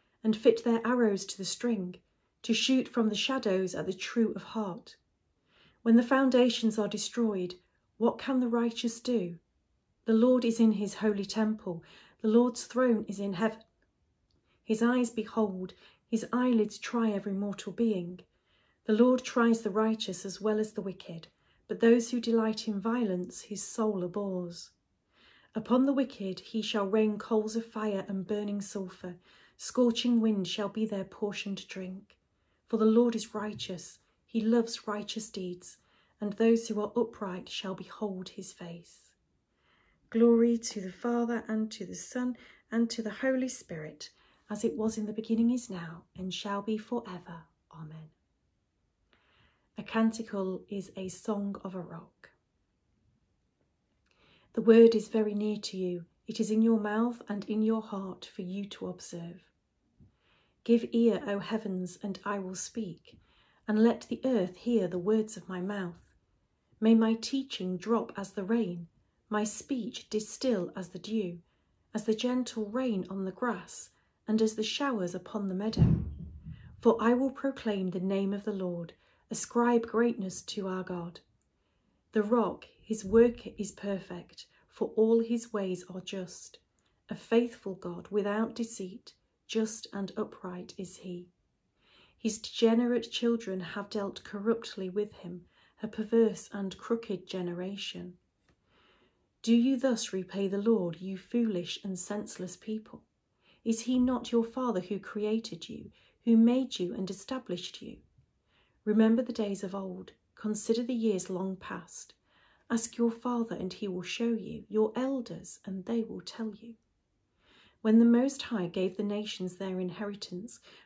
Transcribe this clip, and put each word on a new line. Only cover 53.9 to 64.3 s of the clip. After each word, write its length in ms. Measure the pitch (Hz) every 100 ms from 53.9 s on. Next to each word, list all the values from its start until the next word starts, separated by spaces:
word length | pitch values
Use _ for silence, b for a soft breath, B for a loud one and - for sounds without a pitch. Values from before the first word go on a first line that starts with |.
| _ _ b b b b
The 80 | -
word 320 | 214 226 226
is 140 | 226 208
very 260 | 220 214 208
near 220 | 214 208
to 200 | - 190
you. 280 | 180 175 170 _ -
It 120 | 226
is 120 | 214
in 100 | 220
your 180 | 226 220
mouth 420 | 208 214 233 240 -
and 160 | 208 -
in 160 | 214
your 200 | 220 226
heart 440 | 220 196 190 185 -
for 160 | -
you 240 | 185 190 202
to 220 | - 185
observe. 640 | 180 - 175 170 180 _ _ _ _ _ _ - _ _ _ _ _
Give 260 | - 233 233
ear, 320 | 240 233 190 -
O 120 | 202
heavens, 580 | - 220 208 185 185 -
and 160 | 202 185 -
I 140 | 202
will 160 | 185 185
speak, 640 | - - 208 156 - - b b b b b
and 140 | 214
let 180 | 226 226
the 180 | - 233
earth 320 | 262